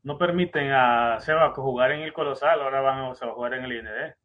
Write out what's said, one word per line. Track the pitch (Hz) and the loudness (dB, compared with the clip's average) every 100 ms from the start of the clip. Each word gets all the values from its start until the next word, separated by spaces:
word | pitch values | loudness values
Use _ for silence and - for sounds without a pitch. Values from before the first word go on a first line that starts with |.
no | 139 147 | -10 -2
permiten | 175 175 175 151 139 | 0 0 0 -2 2
a | 135 123 117 120 110 | 4 4 4 2 0
Sebaco | 156 160 151 139 | 0 2 2 2
jugar | 135 123 131 | -2 2 2
en | 151 | 0
el | 156 | -6
Colosal, | 160 147 131 143 160 | -6 -4 0 2 2
ahora | 135 135 | 2 0
van | 135 135 131 | 0 0 -4
a, | |
se | 127 120 | -8 -8
va | |
a | |
jugar | 113 120 | -6 -6
en | 127 | -4
el | 127 | -6
I | 117 | -8
N | 110 | -8
D. | 110 151 - | -8 -10 -12